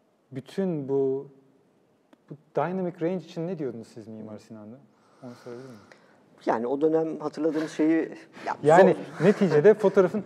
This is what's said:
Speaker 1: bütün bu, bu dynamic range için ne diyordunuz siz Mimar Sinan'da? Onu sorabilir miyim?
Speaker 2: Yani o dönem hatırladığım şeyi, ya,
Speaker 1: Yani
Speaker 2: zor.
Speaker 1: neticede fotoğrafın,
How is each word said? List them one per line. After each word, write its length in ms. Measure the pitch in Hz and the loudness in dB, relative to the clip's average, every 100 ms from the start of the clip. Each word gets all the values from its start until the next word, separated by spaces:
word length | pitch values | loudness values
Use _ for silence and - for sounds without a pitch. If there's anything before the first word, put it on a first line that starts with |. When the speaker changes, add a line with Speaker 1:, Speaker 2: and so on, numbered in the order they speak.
| _ _ _ | _ _ _
Speaker 1:
bütün 560 | 131 - - 190 160 135 | -14 -12 -6 -4 -4 -2
bu, 400 | 139 135 135 143 _ _ _ _ _ _ _ _ _ - | 0 0 -2 -6 _ _ _ _ _ _ _ _ _ -20
bu 40 | 147 _ - | -20 _ -4
dynamic 440 | 151 190 180 165 | -2 -2 -6 -4
range 240 | 160 185 | -4 -4
için 220 | - - 165 | -8 -10 -8
ne 120 | 185 | -6
diyordunuz 300 | 139 117 110 | -8 -10 -14
siz 200 | - 107 | -18 -18
Mimar 300 | 110 107 107 | -16 -16 -18
Sinan'da? 380 | - 110 107 127 _ _ _ _ | -18 -20 -20 -20 _ _ _ _
Onu 100 | 127 120 | -20 -18
sorabilir 200 | 127 120 | -18 -18
miyim? 160 | 135 113 95 - _ _ _ _ - | -18 -20 -20 -20 _ _ _ _ -2
Speaker 2:
Yani 200 | 123 117 | -2 0
o 140 | 139 | 0
dönem 400 | 156 160 160 151 | 2 2 -2 -6
hatırladığım 480 | 151 143 156 151 156 | -8 -2 -2 -2 -4
şeyi, 300 | - 156 160 147 - - - - | 0 2 2 0 -8 -20 -12 -10
ya, 100 | - | -2
Speaker 1:
Yani 340 | 143 165 190 - - - | 4 8 8 4 -4 0
Speaker 2:
zor. 80 | 165 | 2
Speaker 1:
neticede 480 | 208 196 151 175 | 2 2 6 6
fotoğrafın, 500 | 214 190 196 180 214 | 6 4 4 2 0